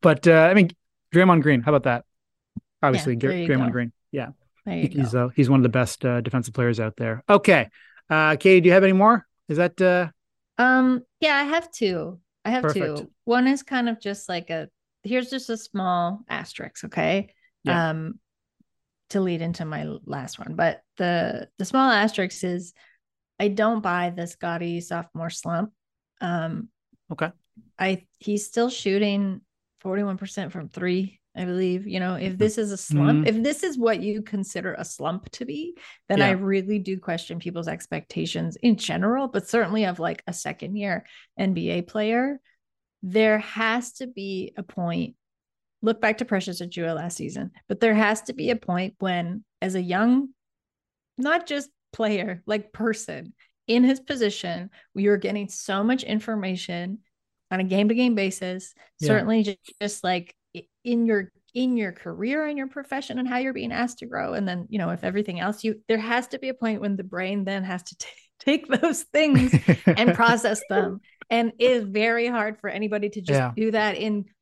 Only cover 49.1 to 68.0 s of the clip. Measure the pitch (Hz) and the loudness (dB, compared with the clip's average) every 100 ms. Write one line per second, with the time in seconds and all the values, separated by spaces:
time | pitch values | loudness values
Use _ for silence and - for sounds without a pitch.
49.1 | 180 170 190 - _ 185 185 180 180 226 | -2 -4 -8 -12 _ -4 -4 -2 2 4
50.1 | 254 277 - _ _ _ _ _ _ _ | 2 0 -8 _ _ _ _ _ _ _
51.1 | - 262 330 339 285 277 _ _ - 226 | -6 0 0 -2 -6 -6 _ _ -4 -2
52.1 | 208 175 175 - 214 208 - 226 220 - | 0 -4 -8 -4 -4 -4 -4 -4 -2 -6
53.1 | 147 175 - _ _ - 233 247 269 - | -12 -14 -20 _ _ -2 4 4 4 -4
54.1 | 277 214 202 180 170 180 - _ - 202 | -2 -2 -2 -8 -8 -10 -18 _ -2 2
55.1 | 202 196 202 202 - - 196 214 254 - | 2 0 -4 -6 -12 -4 0 0 0 -2
56.1 | 214 214 220 190 185 - 175 175 202 _ | -4 -4 -6 -4 -6 -6 -8 -8 -10 _
57.1 | _ _ _ _ 185 190 190 208 226 254 | _ _ _ _ -4 0 2 2 2 2
58.1 | 220 196 190 185 185 - _ _ _ 151 | 2 0 -4 -8 -8 -12 _ _ _ 2
59.1 | 214 208 226 208 196 - - 208 208 180 | 2 2 2 0 -4 -14 -8 -8 -4 -2
60.1 | 180 175 _ _ 175 - _ 240 233 233 | -2 -4 _ _ -20 -20 _ -4 0 2
61.1 | 214 190 _ _ 240 254 247 208 175 - | 0 -2 _ _ -4 -2 0 -2 -6 -12
62.1 | 170 214 294 302 294 269 277 277 277 277 | -6 -4 -2 -4 -6 -8 -10 -8 -8 -6
63.1 | 247 254 247 269 262 233 - 240 - - | -6 -4 -4 -4 -6 -6 -4 -4 -6 -10
64.1 | - - - 196 180 175 214 170 170 - | -8 -6 -4 -4 -6 -6 -4 -4 -4 -4
65.1 | 190 208 175 180 208 220 214 _ 226 220 | -4 -4 -4 -6 -4 -4 -6 _ -2 0
66.1 | 233 247 269 262 254 226 214 202 196 190 | -2 -2 -8 -8 -4 -4 -4 -4 -4 -6
67.1 | 180 185 202 190 196 185 180 - - | -6 -4 -4 -4 -4 -4 -8 -10 -16